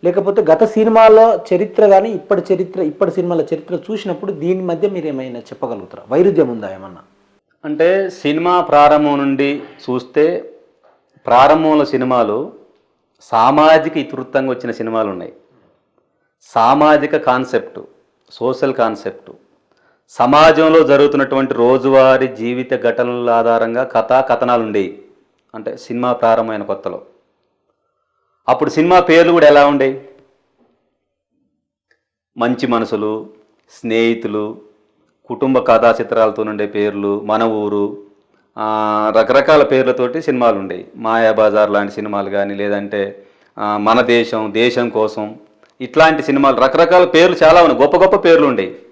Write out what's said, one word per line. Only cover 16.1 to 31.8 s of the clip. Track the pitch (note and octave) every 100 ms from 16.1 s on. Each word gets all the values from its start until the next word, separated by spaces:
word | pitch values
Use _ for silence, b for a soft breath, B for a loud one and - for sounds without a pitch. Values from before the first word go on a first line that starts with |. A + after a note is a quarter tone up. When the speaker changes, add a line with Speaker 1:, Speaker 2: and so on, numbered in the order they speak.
| _ _ _ _
Speaker 2:
సామాజిక | - A#2 C#3+ D3+ D3+ D3 D3+
కాన్సెప్ట్, | - B2+ B2+ D3+ - - - _ _ _ _
సోషల్ | - A#2 B2+ C#3
కాన్సెప్ట్, | B2+ A2+ G#2 - - - - _ _ _ _ _ _ _
సమాజంలో | - B2 D3 D#3+ D#3 D#3+ D#3+
జరుగుతున్నటువంటి | C#3 C#3 C#3+ D3 C3+ C3+ C3
రోజువారీ | A2+ A#2+ C3 C3 C3+ C3 C3 C3
జీవిత | A2 A2+ B2 B2+
ఘటనల | B2+ A#2+ A#2+ B2 B2 A#2+
ఆధారంగా | A#2 A#2 A#2 A#2 A#2
కథా | B2+ A2+ - C3
కథనాలు | C3 A#2+ B2+ A#2+
ఉండేవి. | A2 G#2 F#2 - - _ _ _ _
అంటే | A2 G#2+ -
సినిమా | - A#2+ B2
ప్రారంభమైన | A#2+ A#2 A2+ A2+ G#2+
కొత్తలో | G2 G2 F#2 F2+ - _ _ _ _ _ _ _ _ _ _ _ _ _ -
అప్పుడు | C3 D3+
సినిమా | - E3+ F3+
పేర్లు | F3 E3 E3+
కూడా | E3+ D3+
ఎలా | D3 C#3+
ఉండేవి? | C#3+ C3+ C3+ - _ _ _ _ _ _ _ _ _ _ _ _ _ _ _ _ _